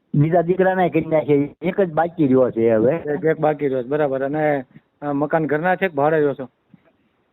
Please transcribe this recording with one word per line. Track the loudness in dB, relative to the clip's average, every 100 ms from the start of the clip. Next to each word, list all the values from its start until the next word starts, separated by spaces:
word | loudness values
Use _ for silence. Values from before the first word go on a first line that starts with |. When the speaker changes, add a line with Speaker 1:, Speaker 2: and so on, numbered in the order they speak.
| _
Speaker 1:
બીજા | 0 2 2
દીકરાને | 2 2 2 2 0
કરી | 0 -2
નાખ્યા. | -2 2 0 0 -6
એક | -6 -2
જ | -2
બાકી | 0 -2 0 2
રહ્યો | 4 2
છે | 2 2
હવે. | 4 2 0
Speaker 2:
એક, | -4 -2 -2
એક | 0
બાકી | 0 0 -2
રહ્યો | -4
છે, | -4
બરાબર. | -2 -2 -2
અને, | -4 -2 0 -2 -4 -16 _ _
અ, | -6
મકાન | -4 0 0 0
ઘરના | 0 0 0
છે | -2
કે | 0
ભાડે | 0 2
રહ્યો | 0
છો? | -2 -10 _ _ -20 _ _ _ _ _